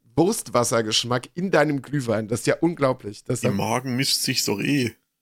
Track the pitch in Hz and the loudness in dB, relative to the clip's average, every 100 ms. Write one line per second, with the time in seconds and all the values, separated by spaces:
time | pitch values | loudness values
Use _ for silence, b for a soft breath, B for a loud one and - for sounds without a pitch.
0 | _ - 175 226 - 120 117 117 107 110 | _ 2 2 0 0 0 2 2 2 0
1 | 120 123 - - 190 170 151 143 123 143 | 0 -2 -4 -6 0 2 4 0 -2 -4
2 | 120 107 107 113 - 120 165 170 135 123 | 0 -2 -2 -2 0 2 0 2 0 0
3 | 104 104 - 123 123 98 101 117 131 123 | -6 -10 -6 -2 0 0 0 -2 -2 -2
4 | 139 - - 123 - 101 - 143 117 - | 0 0 0 -2 -2 0 0 0 -2 -6
5 | _ _ | _ _